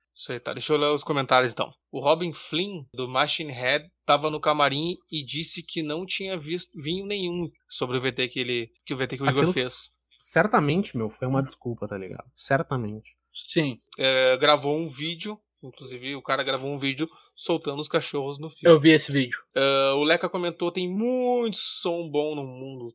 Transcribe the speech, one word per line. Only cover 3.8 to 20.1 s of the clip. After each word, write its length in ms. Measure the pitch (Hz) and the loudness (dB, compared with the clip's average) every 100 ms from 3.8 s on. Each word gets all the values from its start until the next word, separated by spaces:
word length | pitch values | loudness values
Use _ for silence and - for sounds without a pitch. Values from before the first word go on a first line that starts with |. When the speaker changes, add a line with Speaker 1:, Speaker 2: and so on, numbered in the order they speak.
| 156 _ | -2 _
Speaker 1:
tava 240 | - 143 151 | 2 2 2
no 120 | 156 | -2
camarim 560 | 156 151 143 139 165 185 - | 0 4 4 2 -4 -6 -8
e 140 | 156 | -8
disse 380 | 127 135 165 - | -6 -6 -6 -8
que 200 | - 170 | -8 -6
não 220 | 151 156 | -4 -6
tinha 320 | 185 - 190 185 | -6 -6 -6 -8
visto 320 | 151 175 - 175 | -6 -8 -8 -10
vinho 280 | 147 185 196 | -6 -4 -4
nenhum 420 | 208 180 175 165 _ - | -4 -4 -4 -6 _ -14
sobre 280 | - 127 127 | -6 -2 -2
o 40 | |
V 120 | 131 | -2
T 160 | 120 123 | -2 -4
que 100 | 131 | -4
ele, 280 | 123 120 113 _ | -2 -4 -4 _
que 80 | - | -8
o 40 | 135 | -4
V 100 | 131 | -4
T 100 | 131 | -2
que 60 | |
o 40 | 139 | 0
Igor 120 | 135 | 2
Speaker 2:
Aquilo 140 | 160 | 2
Speaker 1:
fez. 360 | 175 123 - - _ _ _ | 2 -2 -4 -8 _ _ _
Speaker 2:
certamente, 800 | - 165 208 214 147 165 196 123 | -2 2 4 4 2 0 -2 -4
meu, 120 | 110 | -6
foi 180 | - 127 | -4 -2
uma 160 | 135 | 0
desculpa, 440 | 135 - 123 113 107 | -2 -6 -10 -8 -8
tá 80 | 101 | -8
ligado? 320 | 95 98 - | -10 -12 -16
Certamente. 800 | - - 139 165 131 107 107 - _ _ | -10 0 0 0 -4 -4 -8 -16 _ _
Speaker 3:
Sim. 460 | - - 170 147 113 - - | -16 -4 -2 -2 -4 -14 -2
Speaker 1:
É, 380 | 131 131 127 127 | 0 4 4 4
gravou 400 | 147 147 143 151 | 4 4 2 -2
um 120 | 165 | -4
vídeo, 500 | 127 160 165 202 214 _ _ | -8 -2 0 -2 -8 _ _
inclusive 520 | 135 - 131 127 131 139 | -20 -16 -14 -12 -10 -8
o 60 | |
cara 200 | 135 135 | -2 0
gravou 280 | 135 131 135 | 0 -2 -4
um 80 | 143 | -4
vídeo 300 | 139 131 160 - _ - | -4 -2 -6 -8 _ -12
soltando 440 | - 165 147 143 | -2 -2 -2 -6
os 80 | 151 | -2
cachorros 500 | 165 - 143 139 143 | -2 -2 -4 -4 -8
no 120 | 156 | -12
filme. 240 | - 170 | 2 8
Speaker 3:
Eu 40 | 160 | 10
vi 100 | 151 | 10
esse 200 | 151 - | 8 6
vídeo. 260 | 139 123 - _ | 0 0 -4 _
Speaker 1:
É, 380 | 127 139 135 135 | 2 4 4 4
o 80 | 139 | 4
Leca 240 | 147 | 4